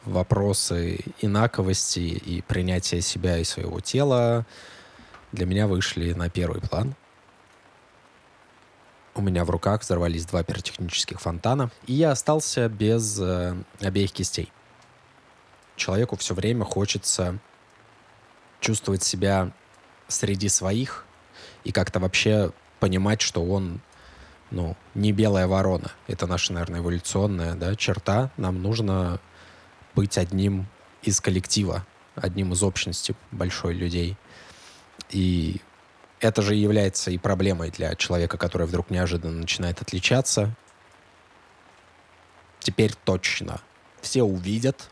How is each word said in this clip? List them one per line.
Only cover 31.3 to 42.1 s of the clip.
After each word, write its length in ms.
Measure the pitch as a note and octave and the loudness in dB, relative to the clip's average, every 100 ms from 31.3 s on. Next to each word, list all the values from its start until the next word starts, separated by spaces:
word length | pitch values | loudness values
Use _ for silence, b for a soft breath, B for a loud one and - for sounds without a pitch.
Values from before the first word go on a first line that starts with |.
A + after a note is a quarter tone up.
| F#2 - - F#2+ F2 F#2 _ - | 0 0 0 0 -2 -6 _ -18
одним 380 | - F2+ F#2 F#2 | -6 -4 -2 0
из 100 | F#2 | 2
общности 540 | G2+ - - - - - - | 0 0 -4 -4 -6 -8 -10
большой 420 | - F2+ - F2 | -4 -4 -2 -4
людей. 420 | E2+ F2 F2 E2+ G2 B B B B B B B - - | -2 -2 0 -2 -4 B B B B B B B -20 -6
И 500 | G2 F#2 F2 D#2+ F#2+ - - - _ - - | 0 2 2 0 -4 -10 -20 -20 _ -20 0
это 200 | A2 G#2+ | 2 4
же 140 | G2+ | 2
является 560 | G#2 G#2 G#2+ G2 - - | 4 4 4 4 0 -2
и 80 | F2+ | -2
проблемой 520 | G2 F#2 G2 F2+ E2 | 0 2 2 2 -2
для 260 | - D#2+ F2 | -4 -4 -2
человека, 420 | - F2 E2+ F2 | -2 0 0 0
который 300 | E2+ F2+ E2 | -2 0 0
вдруг 220 | F2 - | -2 -2
неожиданно 500 | F2+ F2+ E2+ E2+ E2 | 0 0 -2 -4 -6
начинает 420 | E2 - F2 E2+ | -4 -2 -2 -4
отличаться. 720 | - F2+ - B2+ C3 - G#2 A2+ - _ - - - - - - - - - - - - _ | -6 -4 2 2 2 0 0 -4 -14 _ -20 -20 -20 -20 -20 -20 -20 -20 -20 -20 -20 -20 _